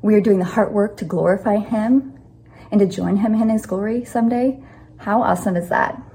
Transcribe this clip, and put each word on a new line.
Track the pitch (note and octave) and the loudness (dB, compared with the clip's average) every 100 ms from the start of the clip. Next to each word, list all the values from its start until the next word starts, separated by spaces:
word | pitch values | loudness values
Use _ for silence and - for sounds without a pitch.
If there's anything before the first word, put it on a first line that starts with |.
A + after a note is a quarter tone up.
We | G#3 | 4
are | G#3+ | 4
doing | G3+ G3 | 4 2
the | F3+ | 2
heart | - G#3 | 0 0
work | G#3 G#3 G#3 | 0 -2 -4
to | E3+ | -6
glorify | E3+ E3 G3 A3 G#3 | 0 0 0 0 -2
him | G#3 A3+ A3 C4 C4+ - - - - - - | -2 -2 2 2 0 -16 -20 -20 -20 -20 -2
and | G#3 | 2
to | G3 | 2
join | F#3 F3 G3 | 0 -2 0
him | A3 | 0
in | A3 A3 | 2 2
his | A3 - | 0 -2
glory | F#3+ G#3 A#3 A#3+ | -4 -2 -4 -4
someday. | A#3+ A#3 A#3+ B3+ C4 - - - - | 0 0 2 -2 -2 -12 -20 -20 -14
How | - G#3+ | -2 0
awesome | A#3+ F3+ G#3 F3 | 2 0 0 -2
is | - | 0
that? | - - - - | 0 0 -4 -16